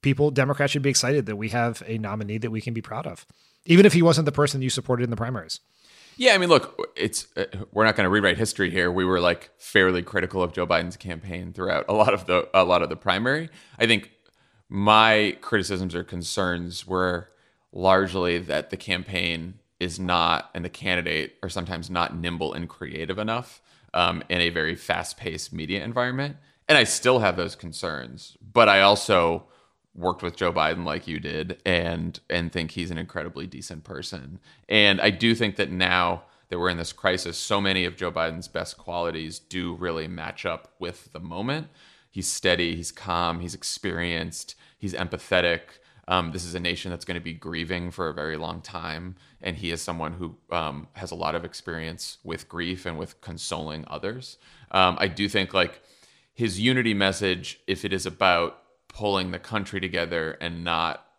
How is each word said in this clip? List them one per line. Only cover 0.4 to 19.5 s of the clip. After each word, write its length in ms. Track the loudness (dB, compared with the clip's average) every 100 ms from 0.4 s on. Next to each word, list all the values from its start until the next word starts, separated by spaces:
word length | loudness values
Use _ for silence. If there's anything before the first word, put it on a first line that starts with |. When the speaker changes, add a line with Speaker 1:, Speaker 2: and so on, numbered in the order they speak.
| 2 2 2
Speaker 1:
should 80 | 2
be 80 | 2
excited 380 | 2 2 0 0
that 100 | -4
we 100 | -2
have 320 | 0 0 -2 -6
a 100 | -6
nominee 420 | -4 -6 -4 -4
that 120 | -4
we 80 | -4
can 140 | -4
be 80 | -6
proud 260 | -6 -8 -8
of, 180 | -12 -20 _ _ _ 6
even 200 | 10 10
if 80 |
he 80 | 8
wasn't 240 | 6 6 2
the 80 |
person 280 | 2 2 2
you 80 | -2
supported 360 | -4 -2 0 0
in 40 |
the 60 | -2
primaries. 460 | -4 -6 -8 -12 _ _ _ -20 -20 2
Speaker 2:
Yeah, 160 | 6
I 60 | 6
mean, 100 | 8
look, 420 | 6 6 -8 -8 -2
it's, 300 | -2 -2 -8 -6
uh, 80 | -6 -6 -6
we're 140 | 2 2
not 100 | 4
gonna 140 | 4
rewrite 280 | 6 4 4
history 320 | 0 0 0
here. 220 | 2 2
We 140 | 2 2
were, 160 | 4
like, 300 | 4 2 -4 _
fairly 460 | 2 6 6 4
critical 400 | 0 -2 -2 0
of 80 | -2
Joe 160 | 0 2
Biden's 300 | 2 0 -8
campaign 560 | -10 -10 -10 -10 -10
throughout 320 | -6 -2 -2 0
a 60 |
lot 200 | 4 4
of 120 | 4 2
the, 240 | 0 4
a 120 | 4 6
lot 180 | 4
of 60 | 2
the 80 | -2
primary. 520 | -2 0 0 -2 -4 -16 -20 -2
I 80 | 2
think 240 | 2 0 _ _ _ _ _ _
my 680 | 0 6 8 8 6 4 -2
criticisms 560 | -2 0 0 -2 -4 -6
or 80 |
concerns 840 | -6 -8 -6 -2 -2 -2 -6 -10 -4
were 440 | 0 0 -2 -6 _ _ _ _
largely 680 | 0 6 6 4 0 0 0
that 320 | 0 -4 -4
the 80 | -10
campaign 800 | -4 -4 -2 -4 -2 -4 -8